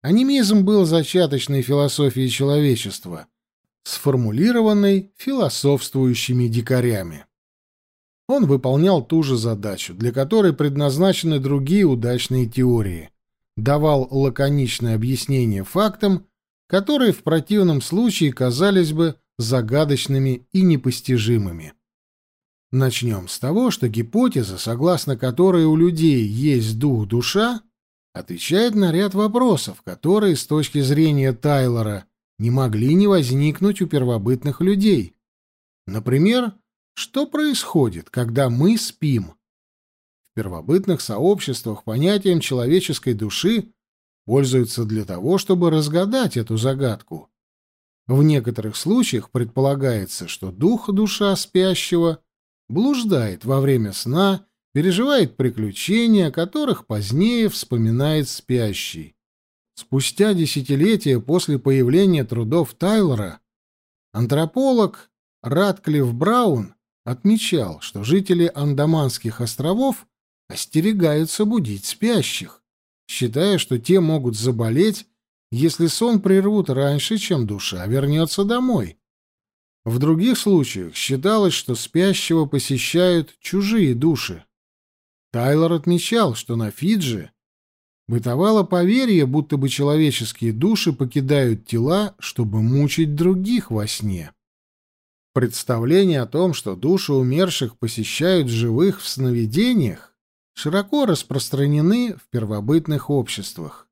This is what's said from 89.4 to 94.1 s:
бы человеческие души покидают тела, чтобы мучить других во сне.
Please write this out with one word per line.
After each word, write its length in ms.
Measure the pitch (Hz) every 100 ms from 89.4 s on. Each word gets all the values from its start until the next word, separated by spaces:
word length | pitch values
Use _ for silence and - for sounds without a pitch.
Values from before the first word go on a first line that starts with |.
| 147 147
бы 120 | 135
человеческие 840 | - 143 151 156 - 110 - 117
души 400 | 110 175 220 175
покидают 760 | 127 127 143 135 143 127 110 -
тела, 480 | 117 127 185 208 -
чтобы 440 | - - 113 107
мучить 520 | 113 139 143 - 156
других 560 | 147 175 190 196 240 -
во 160 | 107 104
сне. 460 | - 104